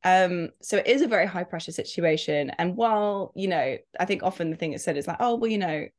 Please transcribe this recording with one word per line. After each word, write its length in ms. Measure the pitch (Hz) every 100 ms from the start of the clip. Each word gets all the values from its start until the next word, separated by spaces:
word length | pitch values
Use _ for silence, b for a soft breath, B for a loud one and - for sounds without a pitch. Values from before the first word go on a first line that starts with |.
Um, 460 | 185 185 185 180 165 _
so 160 | - 202
it 100 | -
is 140 | 262
a 40 | 277
very 200 | 214 190
high 160 | 180
pressure 280 | 180 170 -
situation. 800 | 165 - - 170 156 - 151 139 -
And 180 | 175 185
while, 560 | 226 214 208 202 190 -
you 120 | 190
know, 300 | 170 131 131 - -
I 60 | 180
think 180 | 202
often 260 | 185 185 165
the 60 | 160
thing 160 | 165
that's 120 | 151
said 140 | - 143
is 100 | 143
like, 100 | 165
"Oh, 160 | 240 233
well, 160 | 226
you 80 | 220
know 280 | 180 156 -